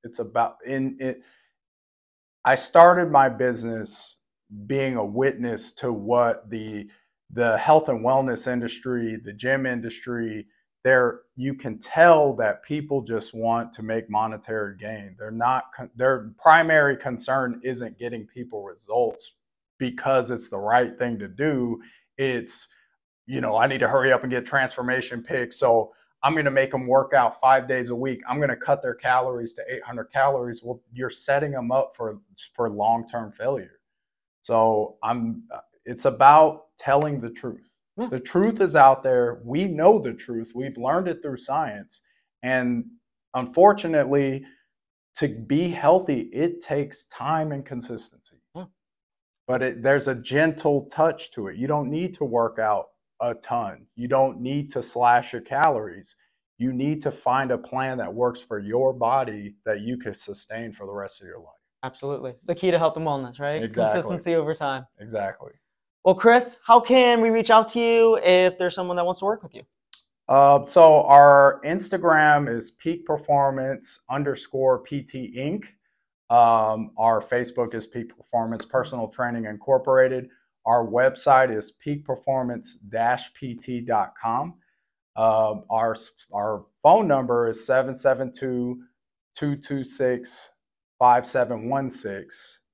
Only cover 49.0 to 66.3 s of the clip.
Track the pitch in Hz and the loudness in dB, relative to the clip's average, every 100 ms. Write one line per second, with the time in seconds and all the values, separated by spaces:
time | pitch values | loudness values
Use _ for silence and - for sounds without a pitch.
49 | _ _ _ _ - 127 127 117 131 139 | _ _ _ _ -6 -4 -4 -2 0 0
50 | 139 127 - 135 160 151 151 143 - - | -2 -8 -4 0 0 0 -2 -2 -4 -2
51 | 160 - - - 101 - 135 147 143 151 | -2 -2 -14 -12 -12 -8 -4 -4 -4 -6
52 | 180 185 139 117 117 113 110 101 - _ | -8 -8 -4 -2 -2 -2 -2 -2 -6 _
53 | _ _ 120 117 - 120 104 76 _ - | _ _ -6 -6 -6 -6 -6 -12 _ -12
54 | 123 135 135 107 123 143 147 127 120 120 | -2 0 0 -2 -6 -6 -6 -8 -8 0
55 | 123 120 120 120 - 135 156 127 104 87 | 2 2 0 -12 -8 0 0 0 -6 -14
56 | - _ _ _ _ _ 123 127 139 151 | -20 _ _ _ _ _ -6 -2 -4 -2
57 | 151 - 127 131 131 120 - 127 131 127 | -6 -4 -2 -2 -2 -4 -6 -6 -6 -6
58 | 95 107 123 120 - 104 101 120 131 127 | -8 -2 -2 -4 -12 -12 -4 0 0 0
59 | 117 135 120 104 101 - 110 104 110 123 | 0 0 -2 -8 -14 -10 -6 -6 -6 -8
60 | 117 95 - 101 - 110 117 104 98 101 | -8 -12 -14 -16 -14 -12 -12 -14 -14 -12
61 | 98 - 92 85 82 _ _ _ 131 - | -12 -14 -20 -20 -20 _ _ _ -14 -12
62 | 139 135 131 123 - 175 185 170 165 160 | -10 -8 -10 -12 -8 -2 0 2 2 0
63 | 160 139 127 123 143 156 113 113 110 165 | -4 -4 -8 -8 -6 -6 -6 -2 0 0
64 | 175 175 175 165 151 156 147 131 131 _ | -4 -6 -2 -2 -2 -4 -6 -6 -12 _
65 | 110 110 98 - - _ _ _ _ _ | -10 -6 -6 -10 -20 _ _ _ _ _
66 | 185 185 233 | 0 4 6